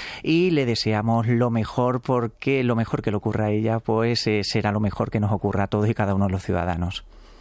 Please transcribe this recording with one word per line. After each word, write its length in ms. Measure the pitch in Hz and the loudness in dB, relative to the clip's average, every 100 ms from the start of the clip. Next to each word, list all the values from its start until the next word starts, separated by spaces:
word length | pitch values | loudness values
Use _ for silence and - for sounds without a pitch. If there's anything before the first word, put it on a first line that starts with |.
| - - | -12 -8
y 300 | - 165 180 | 0 2 2
le 140 | 156 127 | 2 0
deseamos 600 | 110 110 107 113 117 113 | 0 0 0 2 0 2
lo 240 | 120 123 | 2 2
mejor, 500 | 117 107 - 123 127 | 0 -2 0 0 0
porque 600 | - 123 117 - - 135 | 0 0 0 -4 -2 0
lo 140 | 123 113 | 2 0
mejor 260 | 110 131 | 0 -2
que 80 | 107 | -2
le 60 | 104 | -2
ocurra 300 | 110 107 107 | 0 0 0
a 40 | |
ella, 300 | 107 110 113 | 0 0 0
pues, 440 | - 110 117 113 - | 0 0 2 0 0
eh, 140 | 107 | 0
será 260 | 98 113 104 | 0 -2 0
lo 80 | 104 | 0
mejor 320 | 107 - 113 | 0 -2 -2
que 80 | 113 | 0
nos 140 | 104 | 0
ocurra 320 | 101 101 95 | 0 0 0
a 20 | 98 | 0
todos 220 | 104 107 | 0 0
y 60 | |
cada 200 | 117 101 | 0 0
uno 120 | 98 98 | 2 0
de 60 | |
los 120 | 92 | 0
ciudadanos. 600 | - 90 87 85 87 - - - - - | -2 -2 -2 -2 -4 -6 -12 -20 -20 -20